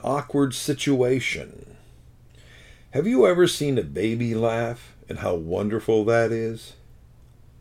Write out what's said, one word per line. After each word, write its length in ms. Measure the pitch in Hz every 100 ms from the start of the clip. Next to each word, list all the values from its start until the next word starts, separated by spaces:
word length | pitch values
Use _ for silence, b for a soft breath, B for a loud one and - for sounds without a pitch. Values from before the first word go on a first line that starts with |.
awkward 500 | - 143 - 143 139
situation. 1200 | 120 - 131 147 131 123 131 - 78 62 - - - - - - - - b b b b b b
Have 160 | 127 190
you 180 | 254 202
ever 220 | 175 170
seen 280 | - 147 123
a 60 |
baby 540 | 76 78 110 113 120 110
laugh 580 | 113 113 117 120 - - -
and 100 | -
how 160 | 98
wonderful 720 | 87 80 95 104 110 - 110
that 260 | 104 117 113
is? 440 | 113 113 117 - - - - - - - - - -